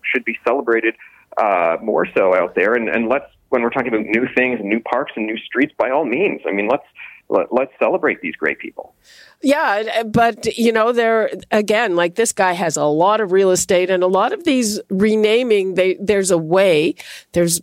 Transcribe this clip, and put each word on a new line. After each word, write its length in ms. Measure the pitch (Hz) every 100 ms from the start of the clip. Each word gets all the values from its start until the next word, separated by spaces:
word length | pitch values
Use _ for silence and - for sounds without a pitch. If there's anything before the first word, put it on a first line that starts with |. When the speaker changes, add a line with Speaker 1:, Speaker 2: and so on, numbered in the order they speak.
Speaker 1:
should 200 | - 131
be 140 | 117 117 -
celebrated, 460 | 131 120 113 113 - - - _ -
uh, 400 | 107 92 85 82
more 240 | 110 107 90 -
so 200 | 95 92
out 180 | 90
there. 220 | - 95 120
And, 120 | 113
and 220 | 92 113
let's, 160 | 139 - _ _
when 140 | 127
we're 80 | 117
talking 160 | 135 127
about 140 | 110 101
new 220 | 110 127 -
things 240 | 127 120
and 100 | 101
new 100 | 113
parks 320 | - 123 147 -
and 100 | 107
new 120 | 110
streets, 340 | - 117 147 -
by 140 | 113
all 160 | 135 151
means, 360 | 120 196 73 -
I 40 |
mean, 160 | 98 104
let's, 180 | 135 - - - - -
let, 220 | 101 -
let's 220 | 120 131 -
celebrate 440 | 110 175 156 90
these 140 | 85 78
great 220 | 78 69
people. 380 | - - - _ _ - - _
Speaker 2:
Yeah, 600 | 277 285 302 202 220 214
but, 540 | 226 220 233 220 233 -
you 140 | 233
know, 220 | 226 220
there, 360 | 240 226 226 208 285 -
again, 440 | 220 208 214 233 170
like, 200 | 175 175
this 160 | 226
guy 220 | - 185
has 240 | 180 180 151
a 80 | 147
lot 340 | 151 180 214
of 120 | 208
real 200 | 190 190
estate, 380 | 185 - 185 180
and 120 | 185
a 60 | 180
lot 240 | 190 226
of 120 | 415 339
these 340 | 262 226 208 -
renaming, 840 | 190 214 214 214 226 254 208 190 185
they, 200 | 185 180
there's 320 | 196 202 190
a 60 | 175
way, 580 | 160 185 196 156 165 - - - -
there's 260 | - 170 175